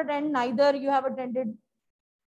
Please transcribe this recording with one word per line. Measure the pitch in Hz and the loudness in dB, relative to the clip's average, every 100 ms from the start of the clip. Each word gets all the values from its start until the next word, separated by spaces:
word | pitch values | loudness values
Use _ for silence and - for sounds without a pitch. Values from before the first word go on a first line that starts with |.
attend, | 294 294 302 | -2 -2 0
neither | 277 240 233 285 | 0 0 4 4
you | 285 269 | 4 2
have | 269 | 0
attended | 262 240 254 247 233 - _ _ _ _ _ _ | 0 -4 -4 -4 -4 -8 _ _ _ _ _ _